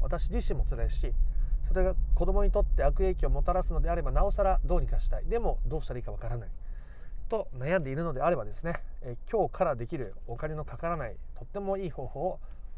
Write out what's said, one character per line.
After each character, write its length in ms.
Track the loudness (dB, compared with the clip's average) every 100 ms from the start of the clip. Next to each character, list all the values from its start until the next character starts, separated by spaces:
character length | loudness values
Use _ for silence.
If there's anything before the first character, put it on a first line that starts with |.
私 300 | 4 2 0
自 220 | 2 2
身 60 | 2
も 80 | 2
辛 180 | 2
い 60 | 2
し、 240 | 2 2 4 4 4 2 2 2
そ 80 |
れ 100 | 4
が 100 | 4 2 4
子 120 | 4 4
供 180 | 4
に 60 | 6
と 100 | 4
っ 40 |
て 200 | 4 4
悪 120 | 4 4
影 180 | 2
響 140 | 2 2
を 20 |
も 120 | 2
た 100 | 2
ら 100 | 2
す 100 | 2
の 80 | 2
で 100 | 2
あ 40 |
れ 80 | 2
ば、 80 | 2
な 140 | 4
お 60 | 4
さ 120 | 4
ら 180 | 2 2
ど 140 | 4 2
う 20 |
に 60 | 2
か 140 | 2
し 80 | 2
た 120 | 0
い。 40 | 0
で 120 | 0
も、 200 | 0 0 0
ど 120 | -2
う 40 |
し 40 | -4
た 80 |
ら 40 | -6
い 40 |
い 20 |
か 80 | -6
わ 60 | -6
か 100 | -6
ら 80 | -6
な 100 | -6
い 20 | -8 -8 -10 -12 -12 -10 -8 -4
と 200 | -4 -4 -6
悩 220 | -2 -2
ん 60 |
で 60 | -2
い 40 |
る 100 | -4
の 100 | -4
で 80 | -2
あ 80 | 0
れ 60 | 0
ば 80 |
で 100 | -2
す 100 | -6
ね、 100 | -4 -4 -6 -8
え 140 | -10 -10 -4
ー、 40 |
今 180 | -2 -2
日 40 |
か 120 | -2
ら 120 | -2 -2
で 100 | -6
き 120 | -6
る 160 | -8 -10 -10
お 100 | -8
金 180 | -6
の 100 | -6
か 120 | -8 -8
か 120 | -6
ら 80 | -6
な 120 | -6
い、 80 | -8 -10 -10
と 60 |
っ 20 | -10
て 120 | -6
も 180 | -4 -4
い 100 | -4
い 40 |
方 160 | -6 -8
法 140 | -6
を 200 | -6 -6 -10 -12 -10